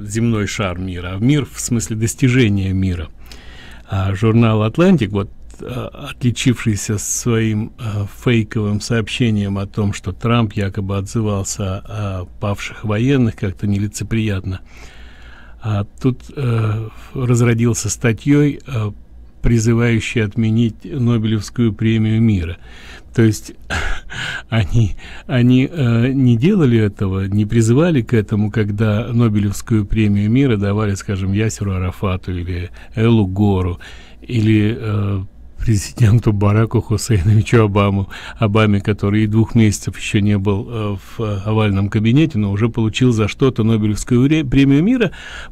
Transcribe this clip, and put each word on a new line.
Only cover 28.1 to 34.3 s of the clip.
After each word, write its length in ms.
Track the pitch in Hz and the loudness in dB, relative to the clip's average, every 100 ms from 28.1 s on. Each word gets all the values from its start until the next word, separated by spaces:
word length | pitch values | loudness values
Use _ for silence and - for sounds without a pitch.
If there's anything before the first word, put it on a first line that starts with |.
этому, 380 | 113 101 107 104 | 0 0 0 0
когда 600 | 113 104 104 110 104 120 | 0 -2 0 0 0 0
Нобелевскую 760 | 120 117 104 104 - - 110 95 | 2 2 2 0 -2 -2 0 2
премию 460 | 113 107 101 104 | 2 2 2 2
мира 240 | 127 139 104 | 2 2 2
давали, 400 | 101 104 104 98 | 0 0 0 -2
скажем, 380 | - 95 95 | -4 -4 -2
Ясеру 400 | 101 110 - 101 | 0 0 -2 -4
Арафату 580 | 92 90 - 98 92 - | -2 -4 -4 -4 -4 -4
или 400 | 90 90 87 90 - - - | -6 -6 -6 -8 -12 -10 0
Элу 320 | 113 113 95 | 4 4 2
Гору, 520 | 95 104 95 90 87 - - - - | 2 2 2 0 -4 -12 -20 -20 -18
или, 560 | - | -4